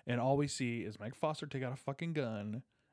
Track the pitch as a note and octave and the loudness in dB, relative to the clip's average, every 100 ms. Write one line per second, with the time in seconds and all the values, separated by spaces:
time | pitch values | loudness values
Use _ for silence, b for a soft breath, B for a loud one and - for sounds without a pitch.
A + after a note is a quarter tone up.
0 | b A#2+ B2+ C#3+ C#3+ - B2 A#2 G2 G#2+ | b 2 6 4 4 0 0 0 -4 -6
1 | G#2+ - D#3 D#3 D3+ C3+ B2+ C3 - - | -8 -2 0 0 -4 -4 -4 -4 -4 -4
2 | E3+ D#3 A#2+ G#2+ G#2 A2+ - _ _ | -2 0 0 -2 -4 -6 -8 _ _